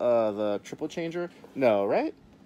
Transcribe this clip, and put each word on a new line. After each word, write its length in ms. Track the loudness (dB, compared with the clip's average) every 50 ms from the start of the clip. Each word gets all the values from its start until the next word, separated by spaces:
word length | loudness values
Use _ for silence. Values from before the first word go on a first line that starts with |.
uh, 300 | 0 2 2 4 2 2 0
the 280 | -2 -2 -2 -2 -4 -6
Triple 240 | -10 -10 -10 -10 -8
Changer. 400 | -8 -8 -8 -6 -6 -8 -8 -8 -12 -18 -20 -14 -4
No, 300 | 2 4 4 4 4 2
right? 300 | 2 0 0 0 -2 -6 -12 -20 -20 -20 -20 -20